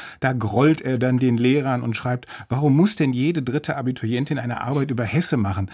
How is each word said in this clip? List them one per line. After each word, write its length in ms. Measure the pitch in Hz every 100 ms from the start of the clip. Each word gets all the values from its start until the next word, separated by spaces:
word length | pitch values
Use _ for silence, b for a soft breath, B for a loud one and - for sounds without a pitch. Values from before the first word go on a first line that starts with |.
| B B
Da 120 | 131
grollt 480 | 127 107 107 147 156
er 180 | 131 127
dann 200 | 127 127
den 180 | 127 117
Lehrern 460 | 127 143 135 123
und 120 | 120
schreibt: 320 | 113 123 123 - B -
„Warum 260 | 127 147
muss 220 | 139 208 -
denn 160 | 143
jede 300 | 123 147 165
dritte 340 | 127 147 - 139
Abiturientin 600 | 131 127 110 123 147 139
eine 240 | 120 120
Arbeit 280 | 117 139 139
über 140 | 120
Hesse 320 | 110 151 - 127
machen? 340 | 98 92 98